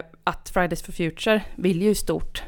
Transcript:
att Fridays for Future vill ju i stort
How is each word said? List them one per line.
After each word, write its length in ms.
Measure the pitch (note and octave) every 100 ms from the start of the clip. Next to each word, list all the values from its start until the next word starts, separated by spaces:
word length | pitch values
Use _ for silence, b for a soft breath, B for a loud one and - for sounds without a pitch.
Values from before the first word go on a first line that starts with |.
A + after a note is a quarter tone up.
| - -
att 260 | - E3+ -
Fridays 340 | - F3 E3
for 80 | -
Future 500 | - E3 - - G#3+ G3 -
vill 260 | F#3 E3+
ju 80 | G#3
i 60 | G3+
stort 480 | - D#3+ - -